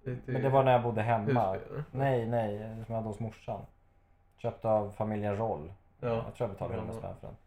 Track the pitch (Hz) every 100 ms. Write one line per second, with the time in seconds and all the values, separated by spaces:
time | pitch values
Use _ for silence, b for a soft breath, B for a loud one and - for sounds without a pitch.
0 | - 123 - 131 131 135 131 123 120 110
1 | 107 113 107 131 98 95 - - 147 131
2 | 139 127 113 117 107 104 110 110 113 113
3 | 110 104 117 - - 107 - _ _ _
4 | _ _ _ _ 117 - 113 107 101 101
5 | 107 107 104 101 113 82 78 95 _ _
6 | 123 113 113 - 117 95 87 113 110 113
7 | 92 92 104 104